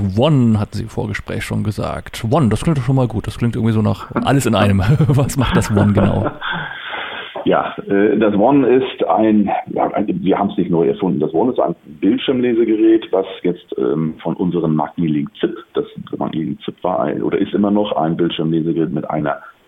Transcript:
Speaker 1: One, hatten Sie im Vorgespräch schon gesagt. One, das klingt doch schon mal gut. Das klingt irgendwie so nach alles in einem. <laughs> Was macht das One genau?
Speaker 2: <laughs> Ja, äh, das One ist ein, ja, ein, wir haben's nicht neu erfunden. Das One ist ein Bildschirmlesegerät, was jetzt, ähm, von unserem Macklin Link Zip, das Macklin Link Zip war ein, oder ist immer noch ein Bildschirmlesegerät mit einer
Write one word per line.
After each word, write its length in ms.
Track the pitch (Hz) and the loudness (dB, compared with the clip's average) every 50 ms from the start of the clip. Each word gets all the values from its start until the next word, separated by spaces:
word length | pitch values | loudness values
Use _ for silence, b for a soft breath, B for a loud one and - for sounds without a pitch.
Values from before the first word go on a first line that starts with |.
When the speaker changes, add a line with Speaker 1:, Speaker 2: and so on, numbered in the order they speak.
| 101 98 95 107 | 0 0 2 2
Speaker 1:
One, 400 | 131 160 156 135 120 113 110 104 | 4 4 4 4 4 4 2 2
hatten 140 | 104 - - | 0 -2 -6
Sie 80 | 104 - | -8 -8
im 60 | 110 | -8
Vorgespräch 560 | - - 104 107 104 - - - 87 113 - | -6 -6 -6 -4 -6 -8 -8 -6 -6 -6 -6
schon 200 | - 110 107 104 | -4 -4 -4 -2
gesagt. 600 | 107 104 - 87 78 71 - - - - - - 113 | -4 -4 -4 -4 -6 -6 -8 -10 -12 -12 -6 -2 0
One, 180 | 127 170 214 214 | 2 4 4 4
das 140 | 208 - - | 2 2 0
klingt 160 | 170 160 139 | 0 0 0
doch 40 | 117 | 0
schon 140 | 123 135 | 0 2
mal 120 | 135 127 113 | 2 2 0
gut. 180 | 110 107 - | -2 -4 -6
Das 120 | 117 - - | -6 -6 -2
klingt 180 | 120 117 113 | -2 -2 -2
irgendwie 180 | 120 110 113 110 | 0 0 2 2
so 80 | 110 107 | 2 2
nach 280 | 104 101 - - - - 120 - | 0 0 -2 -6 -8 -6 -4 0
alles 220 | - 131 139 127 | 2 2 2 2
in 80 | 117 113 | 2 2
einem. 240 | 98 104 101 101 95 | 4 4 4 4 2
<laughs> 300 | 92 113 151 - 156 - | 4 2 4 4 4 4
Was 280 | 143 139 135 - - | 4 2 2 0 0
macht 200 | 87 - - - | 0 0 2 2
das 180 | 120 104 - 107 | 2 2 2 2
One 180 | 101 101 104 101 | 4 4 4 4
genau? 320 | 98 98 98 98 101 104 - - | 4 2 2 2 0 -2 -4 -6
Speaker 2:
<laughs> 40 | - B B B B B B B B B B B B B B B B B B B B - | -8 B B B B B B B B B B B B B B B B B B B B 0
Ja, 300 | - 90 73 - - - - - 101 | 0 2 2 0 -2 -6 -10 -4 0
äh, 280 | 98 98 104 107 - 107 | 2 4 4 4 4 4
das 180 | 110 104 104 | 2 2 4
One 280 | 95 104 127 143 143 131 110 | 4 4 4 4 4 4 4
ist 360 | 123 131 131 - - - - - | 4 4 2 0 -2 -4 0 0
ein, 420 | 87 104 110 110 107 107 98 - - - - | 2 2 4 4 4 4 2 2 0 -4 -4
ja, 240 | - - - - - - | -6 -4 -4 -2 -2 -2
ein, 120 | - - 95 92 87 101 | -4 -2 -2 -4 -2 0
wir 160 | - - - | 0 2 2
haben's 180 | 101 101 - | 0 -2 0
nicht 140 | - 87 - | -2 -2 0
neu 160 | 85 82 85 | 2 2 2
erfunden. 320 | 67 - - 95 90 - - | 2 0 0 0 -2 0 0
Das 160 | 78 78 80 | -2 -2 0
One 160 | 82 110 131 | 0 0 0
ist 80 | - - | 0 0
ein 160 | 71 - 85 _ _ - 73 78 | 0 -2 -2 _ _ -20 -10 -2
Bildschirmlesegerät, 1080 | - 98 120 135 - - 131 123 123 123 117 113 117 107 107 107 110 110 110 110 - - | 0 0 0 0 0 -2 0 0 2 0 2 2 2 2 2 4 4 6 4 4 2 0
was 160 | - 95 95 - - - - | -2 -2 -2 -2 -6 -6 -4
jetzt, 240 | 90 87 - - - - - | -4 -4 -4 -8 -12 -6 -4
ähm, 360 | 64 62 71 80 80 80 80 - - | -2 -2 0 0 -2 -4 -4 -6 -6
von 120 | 85 80 | -6 -4
unserem 400 | - 95 90 85 87 80 82 78 | -2 -2 -2 0 0 0 0 0
Macklin 320 | 76 76 - - - 87 78 | 0 0 -2 -2 -2 -2 0
Link 220 | 76 73 71 - _ - | 0 -2 -4 -6 _ -4
Zip, 120 | - - - - - _ - | -4 -4 -4 -6 -14 _ -6
das 100 | - - - - - - - - | -6 -6 -6 -8 -16 -14 -12 -8
Macklin 340 | - 71 - - 80 80 69 | -6 -6 -6 -4 -4 -4 -4
Link 120 | 73 - - | -6 -8 -8
Zip 140 | - - _ - | -12 -12 _ -4
war 180 | 90 90 - | -2 -2 0
ein, 200 | 69 76 - - | -2 -2 -2 -2
oder 180 | - - - - | -2 -2 0 -2
ist 140 | 98 95 - | -2 -2 0
immer 200 | 101 104 101 104 | 0 2 2 2
noch 240 | 104 104 101 - | 0 0 0 -2
ein 200 | 69 78 82 85 | -2 0 -2 0
Bildschirmlesegerät 760 | 82 87 82 - - 80 80 82 80 78 82 78 82 80 - 76 | 0 -2 -2 -2 -2 -2 -2 0 0 0 -2 0 -2 -2 -2 -2
mit 180 | 73 - - | -6 -6 -4
einer 280 | - 78 76 71 71 B B B B B _ | -4 -4 -2 -4 -4 B B B B B _